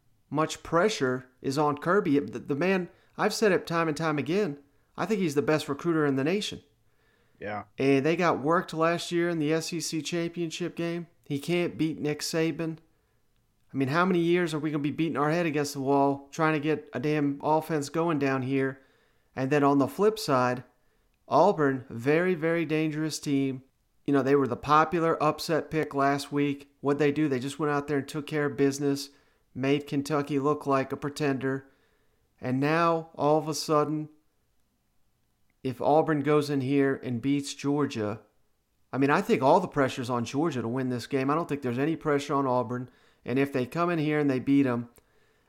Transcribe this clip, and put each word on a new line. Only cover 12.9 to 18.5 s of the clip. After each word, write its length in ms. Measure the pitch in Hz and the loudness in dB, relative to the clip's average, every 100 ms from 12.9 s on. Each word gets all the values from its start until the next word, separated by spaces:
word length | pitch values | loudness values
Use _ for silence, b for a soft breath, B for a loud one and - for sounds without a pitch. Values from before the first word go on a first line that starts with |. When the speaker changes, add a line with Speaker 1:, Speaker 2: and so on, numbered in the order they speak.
| _ _ _ _ _ _ _ _ | _ _ _ _ _ _ _ _
Speaker 1:
I 40 | 131 | -4
mean, 100 | 135 | 0
how 180 | 156 185 | 2 2
many 140 | 180 | 2
years 340 | 170 175 175 | 2 2 2
are 60 | 151 | -2
we 120 | 151 | -2
gonna 120 | 147 | -2
be 80 | 143 | -2
beating 260 | 143 160 123 | -2 -2 0
our 140 | 147 | 0
head 140 | 170 170 | 2 0
against 280 | 147 143 | 0 -2
the 80 | 143 | -2
wall 480 | 135 143 139 139 - | 0 4 4 0 -6
trying 220 | - 156 | -2 0
to 60 | 156 | 0
get 300 | 151 147 - | 0 -2 -4
a 60 | - | -4
damn 400 | 151 151 143 139 | 0 0 0 0
offense 460 | 147 156 156 156 139 | 2 2 2 -4 -2
going 300 | 165 170 151 | -2 0 0
down 240 | 139 135 | 0 0
here? 360 | 127 | 0